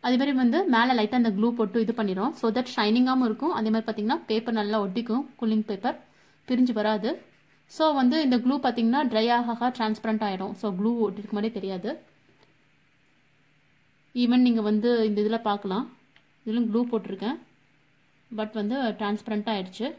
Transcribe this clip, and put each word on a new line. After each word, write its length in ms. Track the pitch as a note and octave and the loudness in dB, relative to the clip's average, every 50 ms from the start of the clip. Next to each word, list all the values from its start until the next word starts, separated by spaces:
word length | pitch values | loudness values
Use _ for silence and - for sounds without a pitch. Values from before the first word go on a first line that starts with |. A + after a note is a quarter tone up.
| - | 2
அதே 100 | B3 B3+ B3 | 2 2 2
மாதிரி 120 | C4+ C#4+ C#4 C4 B3+ | 2 2 2 2 2
வந்து 140 | A#3+ A#3 D#4+ G4+ F#4+ B3 | 4 4 4 2 4 4
மேல 200 | A3+ A#3 B3+ C4 A#3 | 4 4 4 4 2
லைட்டா 200 | G#3 G#3 - B3+ | 2 2 2 2
அந்த 120 | A#3+ A3+ G3+ | 2 2 2
glue 120 | F#3+ G#3+ A#3+ A#3+ A#3+ | 2 0 0 2 0
போட்டு 240 | A3 G#3 - A#3 A3+ | -2 0 0 -2 0
இது 80 | G3 A3 - | 0 0 -2
பண்ணிரும். 340 | A3 G3+ F#3 F#3+ G3 C4 D#4+ - | -2 -2 -2 -2 -2 -4 -4 -2
So 80 | - A3+ G#3+ | -2 -2 0
that 140 | A#3+ B3+ B3 - | 0 -4 -4 -2
ஷைனிங்காவும் 500 | - G#3+ G#3 A3 B3 B3+ B3+ C4 C4 B3+ A#3 | 0 2 2 4 4 4 4 2 2 2 0
இருக்கும். 240 | G#3+ - - D#4+ F4+ - | 0 -2 -2 -2 -2 0
அதே 100 | A3 A3 A3 | 0 0 0
மாதிரி 140 | A3+ A3 A3+ | 0 -2 -2
பாத்தீங்கன்னா 320 | A3 A3 G#3 A3 C4+ E4 - - | -4 -4 -2 -2 -2 -2 -2 -2
paper 300 | A3 G#3+ A3+ A#3+ A3+ A3 | -2 -2 -2 -2 -2 -2
நல்லா 180 | G#3 G3+ G#3+ A3 G3+ | -2 0 0 -2 -2
ஒட்டிக்கும். 420 | G3 F#3 A#3+ A#3 A#3+ A3 B3+ C#4+ - - _ | -2 -4 -6 -4 -2 -2 -2 -2 -6 -10 _
Cooling 260 | - A3 A3 G#3+ G#3+ - | -2 0 0 0 0 -2
paper 300 | G#3 F#3+ - B3 D4 - - _ _ _ _ _ _ _ _ - | -6 -4 -4 -4 -6 -6 -12 _ _ _ _ _ _ _ _ -4
பிரிஞ்சு 240 | B3+ B3 B3+ B3 A#3 G#3+ | 2 2 2 2 2 0
வராது. 320 | G#3 G#3+ A3 G#3 F#3 A3+ E4 - - - _ _ _ _ _ _ _ _ - | 0 0 0 0 0 -4 -4 -4 -10 -20 _ _ _ _ _ _ _ _ -4
So 80 | - D#4+ D#4 D4+ C#4 | 0 2 2 4 4
வந்து 160 | C4 B3 C4+ D#4+ D#4 C4+ | 4 4 4 4 2 4
இந்த 100 | B3 B3 A#3 | 2 2 2
glue 100 | B3 C4+ C#4+ C4 | 2 0 2 0
பாத்தீங்கன்னா 360 | B3+ A#3+ B3 A3+ A3+ A#3+ C#4 D4+ B3 G#3+ | 0 0 2 2 2 2 2 2 2 2
dry 160 | G#3+ A3 A#3 A#3+ | 2 2 4 2
ஆக 180 | A#3+ A#3+ A#3 A#3 | 2 2 0 -4
ஆக 200 | A3+ A#3+ B3+ B3 B3 | -2 -2 -2 -2 0
transparent 460 | A#3 G#3+ G#3+ - - A3 A3 G#3+ A3 G#3 | -2 -2 -2 -2 -2 -2 -2 0 -2 -2
ஆயிடும். 280 | F#3+ F#3 F#3+ F3 - - - | -2 -4 -6 -6 -8 -6 -4
So 40 | G#3+ F#3+ F3+ | -4 -2 0
glue 120 | G3+ A3 A#3+ A#3 A3+ | 0 0 0 2 0
ஒட்டிருக்க 300 | G#3 G3 G#3 G3+ - - G#3 | -2 -2 -4 -10 -6 -4 -2
மாதிரியே 200 | G#3 A3+ A3 G#3 | -2 -2 -4 -4
தெரியாது. 320 | F#3+ F#3+ F#3+ F3+ F3+ G#3+ D4 - - _ _ _ _ _ _ _ _ _ _ _ _ _ _ _ _ _ _ _ _ _ _ _ _ _ _ _ _ _ _ _ _ _ _ _ _ _ _ _ _ _ _ A#3+ A#3+ | -6 -6 -6 -6 -6 -6 -8 -8 -12 _ _ _ _ _ _ _ _ _ _ _ _ _ _ _ _ _ _ _ _ _ _ _ _ _ _ _ _ _ _ _ _ _ _ _ _ _ _ _ _ _ _ 0 2
Even 180 | A#3 A#3+ B3 B3 | 4 4 4 4
நீங்க 160 | B3 A#3 A3+ G#3+ G#3 | 4 4 2 2 2
வந்து 200 | G#3+ G#3+ G#3 A#3+ A#3+ A#3 A3 A3 | 0 2 2 2 2 2 2 2
இந்த 100 | G#3 G3+ G#3 | 2 0 0
இதுல 140 | G#3+ A3 A3+ A#3 | 0 0 -2 -2
பார்க்கலாம், 380 | A3 G3+ G3+ - G3 F#3 G#3 C#4 - - _ _ _ _ _ _ _ _ _ _ | -2 -4 -2 -4 -4 -4 -4 -4 -6 -10 _ _ _ _ _ _ _ _ _ _
இதுலயும் 200 | A3+ G#3+ A#3+ A#3+ G#3+ | -4 -2 -2 0 0
glue 100 | G3+ A#3 B3 A#3+ | 0 0 0 0
போட்டிருக்கேன், 460 | A#3 A3 - - G3 F#3 G3 G#3+ C#4+ E4+ - _ _ _ _ _ _ _ _ _ _ _ _ _ _ _ _ _ - G#3+ | -2 -4 -4 -4 -10 -6 -4 -6 -6 -6 -10 _ _ _ _ _ _ _ _ _ _ _ _ _ _ _ _ _ -8 -8
but 120 | G#3+ G#3+ - A3 | -8 -6 -4 -4
வந்து 180 | G3+ G#3 B3 C#4 C4+ A#3 G#3 - | -4 -2 -2 -2 -2 -2 -4 -2
transparent 500 | A3 G3+ G#3 G#3 - - A3 G#3 G#3 - A3 | -4 -4 -4 -4 -4 -4 -4 -4 -2 -2 -4
ஆயிடுச்சு. 340 | G3+ F#3 F#3 - - A3 C#4 E4 | -4 -4 -8 -8 -6 -6 -6 -6